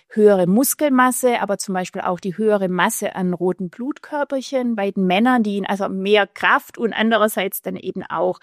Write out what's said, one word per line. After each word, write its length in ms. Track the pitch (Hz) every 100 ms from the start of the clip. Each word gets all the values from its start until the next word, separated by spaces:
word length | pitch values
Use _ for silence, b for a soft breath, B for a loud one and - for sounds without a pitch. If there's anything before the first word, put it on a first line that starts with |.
| _
höhere 380 | 214 208 196 180
Muskelmasse, 920 | 208 285 - 302 254 254 247 254 233
aber 200 | 196 196
zum 160 | - 185
Beispiel 260 | 180 185
auch 180 | - 180
die 160 | 196 170
höhere 320 | 214 208 190
Masse 480 | 180 175 - 202 -
an 200 | 185 175
roten 340 | 180 180 180
Blutkörperchen 1040 | - 254 - - 302 285 269 - 269 247 220
bei 140 | 202
den 160 | 196 185
Männern, 380 | 180 240 247
die 140 | 214 202
ihnen 100 | 190
also 200 | 196 190
mehr 380 | 190 190 208 196
Kraft 540 | - 180 262 - -
und 140 | 226
andererseits 680 | - 220 226 214 214 190 -
dann 140 | 196 185
eben 260 | 185 190
auch 380 | - 160 180 175